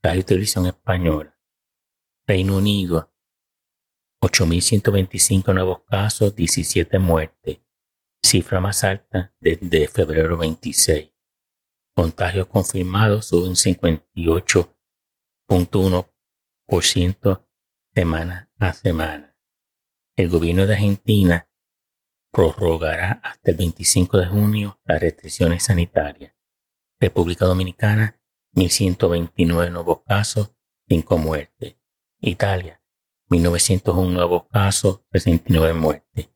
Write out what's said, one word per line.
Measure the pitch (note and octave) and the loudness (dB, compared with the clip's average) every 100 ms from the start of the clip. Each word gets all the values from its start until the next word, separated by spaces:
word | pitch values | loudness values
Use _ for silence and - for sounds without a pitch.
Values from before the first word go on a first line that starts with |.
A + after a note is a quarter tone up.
Radio | D#2+ F2 | 0 -2
Televisión | F#2+ F#2 G#2 - F2+ | 0 0 0 -2 -2
Española. | - - F2+ F2 D#2 D2+ _ _ _ _ _ _ _ _ _ - | -4 -4 -2 0 -2 -6 _ _ _ _ _ _ _ _ _ -4
Reino | G2 F#2+ G2 | -2 0 0
Unido, | G2+ G2+ F#2 E2 - _ _ _ _ _ _ _ _ _ _ _ | -2 -2 -4 -6 -6 _ _ _ _ _ _ _ _ _ _ _
ocho | - - E2+ | -2 0 0
mil | E2+ | 0
ciento | - G#2+ - | 0 0 0
veinticinco | G2+ F#2 F#2+ - G2 F#2 | 0 -2 -2 0 2 2
nuevos | F#2 F#2 F2+ | 0 -2 -6
casos, | _ G2 G#2 - G#2 | _ -2 -2 0 -2
diecisiete | G2 E2+ - - - E2 F#2+ | 0 -4 -2 -2 -2 0 0
muertes. | F#2 E2 D#2 _ - - _ _ _ _ _ _ | 2 2 0 _ -12 -12 _ _ _ _ _ _
Cifra | - G2+ - F#2+ | 0 0 0 -4
más | F#2+ G2+ | -2 -2
alta | G2+ G2 _ F#2 F2+ _ | -2 -2 _ -6 -6 _
desde | E2 E2 F2+ E2 D2+ | -2 -2 0 0 0
febrero | - E2+ D#2 D#2+ E2+ | 0 0 0 0 -2
veintiséis. | D#2+ D#2+ D#2+ - - D2+ - _ _ _ _ _ _ _ _ | -4 -4 -6 -2 0 0 -2 _ _ _ _ _ _ _ _
Contagios | - E2 - F2 F#2+ F#2 | -2 -2 0 -4 -4 -2
confirmados | A2 F#2 G2 F2+ F#2+ G#2+ G#2 - | -2 -2 -4 -4 0 2 0 0
suben | F2 F2+ | 0 0
cincuenta | F2+ - F#2 F2 D#2+ _ | 0 0 0 0 -2 _
y | - E2 | -6 0
ocho | D#2+ - F#2+ F2 _ _ _ _ _ _ _ _ | -2 2 0 0 _ _ _ _ _ _ _ _
punto | F2+ F2+ G#2 | 0 2 0
uno | F#2+ F2+ - _ _ _ _ _ _ | 0 0 -4 _ _ _ _ _ _
por | F2+ | 0
ciento | - - F2 G2 G2+ F#2 _ _ _ _ _ | 0 0 -2 -2 -2 -4 _ _ _ _ _
semana | - F2 D#2+ E2 F2+ - _ | -2 -2 -2 -6 -10 -16 _
a | F#2+ | -4
semana. | - G2 E2 D#2+ D2+ - _ _ _ _ _ _ _ _ - | -2 -4 -4 -6 -10 -18 _ _ _ _ _ _ _ _ -2
El | F2 | 0
gobierno | E2+ E2 F2 G2 | 2 0 0 2
de | |
Argentina | G2+ G2+ G2+ - G#2 F#2 E2+ - _ _ _ _ _ _ _ _ | 2 0 -2 0 4 4 2 -4 _ _ _ _ _ _ _ _
prorrogará | - E2 - E2+ E2 D#2+ E2 F2+ B2 | 0 0 2 -2 0 -2 -4 -4 -6
hasta | - - - | -10 -6 -2
el | E2 | 0
veinticinco | F2 - D#2 - F2+ G2+ | -2 -2 -2 0 2 2
de | F2 | 0
junio | G2+ G#2 G#2+ G2+ - | 0 0 0 -4 -10
las | - D2+ | -4 -2
restricciones | E2+ - D#2 - E2+ E2+ | -2 -4 -16 -2 0 0
sanitarias. | - F2 E2+ - D2 - - _ _ _ _ _ _ _ | 0 0 0 -2 -4 -10 -20 _ _ _ _ _ _ _
República | G2 - E2+ F2 | -2 0 -2 2
Dominicana, | F#2 F2+ F#2 - G#2 G#2+ G#2+ - _ _ _ | 2 2 -2 -2 0 2 0 -4 _ _ _
mil | - F2+ | 0 0
ciento | - F#2+ F#2 F2 | 2 0 0 0
veintinueve | E2+ E2 - E2+ E2+ F2 | 0 -4 0 2 2 -2
nuevos | F2 E2+ E2 | -4 -2 -2
casos, | - G2+ G#2+ - G#2 _ _ _ _ | 0 -2 0 -2 -4 _ _ _ _
cinco | E2+ - E2+ | 0 2 0
muertes. | D#2 D#2 - _ - _ _ _ _ _ | 0 -4 -8 _ -16 _ _ _ _ _
Italia, | - F#2 G2+ F#2+ F#2 - _ _ _ _ _ | -4 -2 -2 -2 -6 -18 _ _ _ _ _
mil | F2 | 2
novecientos | E2+ E2+ - F#2 - | 2 2 0 0 0
un | F2+ F#2 | 0 0
nuevos | F2+ F2 F2 - | 0 0 0 0
casos, | - G2 G2 G2+ F#2+ _ | 0 0 2 0 -2 _
sesenta | F#2+ - E2 - | -2 2 0 2
y | |
nueve | D#2+ D#2+ | 2 2
muertes. | E2 D#2 D2 _ - - | 2 -2 -2 _ -12 -12